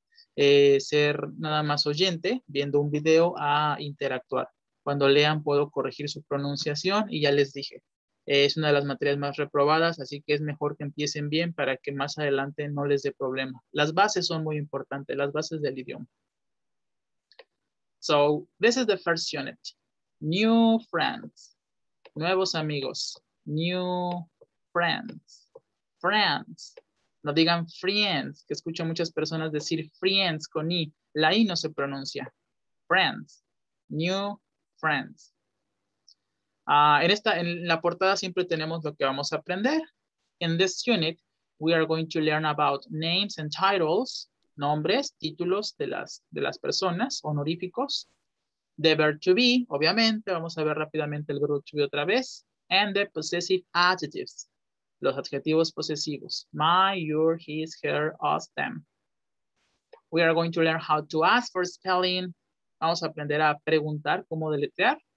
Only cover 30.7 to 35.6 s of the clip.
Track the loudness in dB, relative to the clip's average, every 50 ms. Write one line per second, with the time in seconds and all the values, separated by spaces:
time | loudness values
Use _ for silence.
30.7 | -2 -2 -2 -4 -8 _ _ _ -2 2 2 4 4 4 2 2 2 -2 -4 -6
31.7 | -4 -4 -4 -4 -4 -8 -8 -10 -10 -10 -10 -12 _ _ _ _ _ _ _ _
32.7 | _ _ _ 0 2 2 2 2 -2 -4 -12 _ -20 _ _ _ _ _ _ _
33.7 | _ _ _ -8 -4 -2 -2 0 0 -2 -2 -6 -8 -10 _ _ _ _ _ _
34.7 | _ -6 -2 -2 -2 -2 -4 -6 -14 _ -20 _ _ _ _ _ _ _